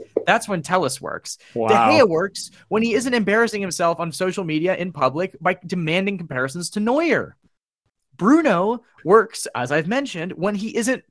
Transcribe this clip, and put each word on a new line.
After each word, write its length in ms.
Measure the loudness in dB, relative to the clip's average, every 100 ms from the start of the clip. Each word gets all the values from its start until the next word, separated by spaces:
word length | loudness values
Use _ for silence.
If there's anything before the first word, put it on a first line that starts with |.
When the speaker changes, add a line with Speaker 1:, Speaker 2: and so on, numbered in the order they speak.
| -8 -2 0
Speaker 1:
That's 220 | 0 0
when 120 | -6
Telles 380 | -2 -2 -2 -4
works. 380 | -8 -10 -12 -16 -10
Speaker 2:
Wow. 160 | -2 2
Speaker 1:
De 40 |
Gea 360 | 4 6 6 6
works 420 | 4 -2 -6 -16 -18 -4
when 160 | -2
he 120 | 0 0
isn't 180 | 0
embarrassing 480 | 0 2 2 2 -2
himself 380 | -4 0 0 0
on 120 | -4
social 320 | -2 -2 -2
media 320 | -2 0 0 -2
in 160 | -4
public 460 | 0 0 0 -6 -4
by 180 | -4 -4 -4
demanding 520 | -4 0 0 0 -4
comparisons 520 | -6 -4 -4 -4 -6
to 100 | -2
Neuer. 560 | 0 2 2 0 -2 -10 _ _ _ _ _ _ _ -2
Bruno 640 | 4 4 4 2 0 -4 -10 _
works, 420 | 4 4 4 -4 -8 -6
as 160 | -2
I've 160 | -2 0
mentioned, 460 | -2 -4 -6 -8
when 220 | -4 -4 -2
he 200 | -4 -2
isn't 280 | -2 -2 -6